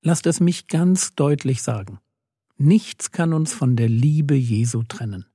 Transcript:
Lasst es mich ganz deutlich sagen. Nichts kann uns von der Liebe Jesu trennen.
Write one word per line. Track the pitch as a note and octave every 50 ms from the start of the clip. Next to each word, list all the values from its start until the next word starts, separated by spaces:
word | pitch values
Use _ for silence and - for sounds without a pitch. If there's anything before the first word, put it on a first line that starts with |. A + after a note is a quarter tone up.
Lasst | _ D#3+ E3+ D#3 -
es | E3+ E3 -
mich | F3 E3+ E3+ - - _
ganz | - D#3+ E3+ F3+ F#3 F#3 - - _
deutlich | - D3+ C#3+ D3 C#3 - C3 C3 A#2
sagen. | - - A#2 A2 G2 G2 G2+ G2 _ _ _ _ _ _ _ _ _ _ _ _
Nichts | C#3+ D3 F#3+ A3 - - - _ - -
kann | _ - E3+ E3 D#3+
uns | D#3+ D#3 D#3 -
von | - D3 B2+ B2
der | A2+ A#2 A#2
Liebe | A2+ A2+ B2 D3 D3+ D#3 D#3 C#3 D3+
Jesu | C3+ C3 A#2 A2+ G#2 A#2 A#2+ - A2+
trennen. | A2+ A2+ - - A#2 G#2+ G2+ F#2 G2 _ _